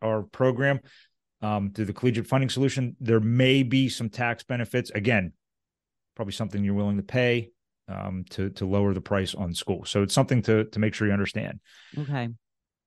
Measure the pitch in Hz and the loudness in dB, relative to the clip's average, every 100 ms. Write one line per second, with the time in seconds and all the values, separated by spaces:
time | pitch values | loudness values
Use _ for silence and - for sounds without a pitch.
0 | 110 110 104 - 131 120 139 139 - - | -2 -2 -4 0 2 2 0 0 -4 -20
1 | _ _ _ _ 107 104 98 104 101 107 | _ _ _ _ -2 -2 -2 -2 -4 0
2 | 127 113 117 131 127 127 135 135 123 - | 0 0 0 0 0 0 0 0 -4 -4
3 | 113 113 110 120 131 135 123 135 131 - | 2 4 4 4 6 6 4 2 2 -2
4 | 117 127 120 113 - 123 113 123 120 107 | -6 -2 -4 -4 -6 -6 -2 -2 -2 -2
5 | 104 110 87 - _ _ _ _ _ _ | 2 2 0 -8 _ _ _ _ _ _
6 | _ - 101 - 107 101 101 101 101 101 | _ -10 -8 -6 -4 -2 0 0 0 -2
7 | 98 127 123 120 110 _ _ _ - 95 | -2 0 2 0 -2 _ _ _ -14 -10
8 | 98 92 87 - 98 - 95 101 101 92 | -8 -8 -8 -6 -6 -4 -2 2 2 0
9 | - 101 92 - 87 85 - 90 - 104 | 0 0 0 -4 -6 -4 -4 -4 0 0
10 | 101 - 127 123 107 110 107 104 107 - | 2 2 4 2 4 2 2 0 -2 0
11 | 107 101 95 - 95 69 - - - 151 | 0 0 0 -4 -8 -10 -16 -20 -14 -10
12 | 143 139 117 117 _ _ _ _ | -6 -6 -6 -10 _ _ _ _